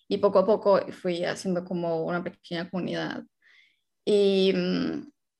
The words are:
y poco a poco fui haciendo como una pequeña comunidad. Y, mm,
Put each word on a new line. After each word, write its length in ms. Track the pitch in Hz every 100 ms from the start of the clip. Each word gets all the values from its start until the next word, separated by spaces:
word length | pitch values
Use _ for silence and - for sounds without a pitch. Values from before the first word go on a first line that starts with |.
| _
y 100 | 196
poco 200 | 202 196
a 60 | -
poco 340 | 202 202 190 -
fui 320 | - 185 170
haciendo 400 | 170 - 190 175
como 400 | 180 175 170 165
una 180 | 160 175
pequeña 460 | 180 - - 170 175
comunidad. 540 | 185 160 165 160 - - _ _ _ _ _ _ _
Y, 480 | - 208 196 190 190
mm, 560 | 190 180 180 165 156 - _ _